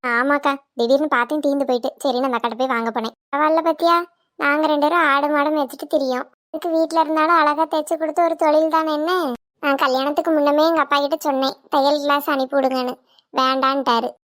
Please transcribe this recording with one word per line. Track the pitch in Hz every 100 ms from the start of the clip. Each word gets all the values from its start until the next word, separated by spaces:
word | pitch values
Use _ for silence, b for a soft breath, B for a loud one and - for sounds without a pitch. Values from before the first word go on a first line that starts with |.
| 254 233
ஆமாக்கா, | 262 285 285 277 _ -
திடீர்னு | 233 269 302
பார்த்தேன், | 254 240 302
தீந்து | 285 285 262
போயிட்டு. | 247 262 -
சரின்னு | 285 247 269
அந்த | 240
அக்காட்ட | 240 226
போய் | 262
வாங்க | 233 226 226
போனேன். | 226 _ _
பரவாயில்ல | 277 311 320 330
பத்தியா, | 320 339 339 349 _ _ _
நாங்க | 285 294 311
ரெண்டு | 294 294
பேரும் | 349 311
ஆடு | 277 294
மாடு | 302 294
மேய்ச்சிட்டு | 302 269 - 302
திரியோம். | 311 269 254 - _ _
இதுக்கு | 320 349
வீட்ல | 320 320 330
இருந்தாலும் | 311 311 311 339
அழகா | 294 294 311
தைச்சு | 311 302 320
கொடுத்து | 311 302 339
ஒரு | 330
தொழில் | 311 302 320
தானே | 320 320 302
என்ன? | 311 370 311 240 _ _
நான் | 294 277
கல்யாணத்துக்கு | 277 262 269 311 330 311
முன்னமே | 285 294 320
எங்க | 330
அப்பா | 285 285
கிட்ட | 285 320 302
சொன்னேன், | 269 269 - _
தையல் | 294 269 294
கிளாஸ் | 285 285 285
அனுப்பி | 277 262 277
விடுங்கன்னு. | 262 254 247 262 b b b
வேண்டான்ட்டாரு. | - 262 269 262 269 254 233 240 -